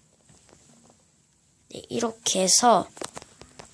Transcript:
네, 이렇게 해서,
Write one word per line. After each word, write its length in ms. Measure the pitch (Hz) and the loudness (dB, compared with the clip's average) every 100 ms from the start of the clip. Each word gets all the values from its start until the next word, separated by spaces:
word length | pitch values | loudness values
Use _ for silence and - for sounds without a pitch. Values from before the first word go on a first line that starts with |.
| _ _ _ - _ - _ _ _ _ _ _ _ _ _ _ _ | _ _ _ -20 _ -20 _ _ _ _ _ _ _ _ _ _ _
네, 140 | - - | -18 -10
이렇게 520 | 233 233 - - 190 | -6 -6 -6 -6 -2
해서, 460 | 185 - 240 190 - - - - - - - - - | 2 4 4 4 0 -12 -16 -16 -20 -20 -20 -20 -20